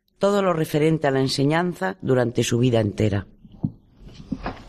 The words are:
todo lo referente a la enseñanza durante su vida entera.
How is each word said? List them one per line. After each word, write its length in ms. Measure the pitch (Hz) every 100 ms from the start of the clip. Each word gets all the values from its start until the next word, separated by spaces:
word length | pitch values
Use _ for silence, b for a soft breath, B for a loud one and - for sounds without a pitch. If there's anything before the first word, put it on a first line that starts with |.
| _ _
todo 220 | 196 202
lo 120 | 190
referente 540 | 160 156 151 160 156 143
a 40 |
la 80 | 135
enseñanza 760 | 135 - 139 160 180 160 185 190
durante 420 | - 127 117 120
su 160 | 120 120
vida 200 | 127 113
entera. 480 | 107 98 107 101 - - - - - - _ - - - - - - -